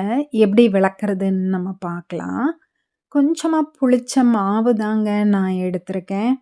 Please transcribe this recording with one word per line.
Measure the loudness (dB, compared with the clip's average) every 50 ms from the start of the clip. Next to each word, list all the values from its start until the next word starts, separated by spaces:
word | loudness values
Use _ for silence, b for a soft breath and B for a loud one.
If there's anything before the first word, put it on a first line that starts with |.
| -2 -2 -2 -4 -4 -2 2 2 2
எப்படி | 4 6 6 4 6 4
விளக்குறதுன்னு | 2 2 0 0 -2 -4 -4 -2 -2 -2 -2 0 0 0 -2 -2
நம்ம | -2 -4 -6 -8 -8 -10
பார்க்கலாம். | -10 -10 -10 -12 _ -10 -8 -8 -6 -4 -2 -2 -2 -4 -6 _ _ _ _ _ _ _ _ _ _ 0
கொஞ்சமா | 0 0 0 0 -2 -2 -2 0 0 -2 -4 _
புளிச்ச | _ 2 2 2 2 0 -2 0 2 2 2 2
மாவு | 2 0 0 0 0 0 0 0
தாங்க | 0 -2 -2 -2 -2 0 0 0 0 2 2
நான் | 2 2 0 -2 -2 -2 -4
எடுத்திருக்கேன். | -4 -6 -6 -8 -8 -8 -8 -6 -6 -6 -4 -2 -2 -2 -4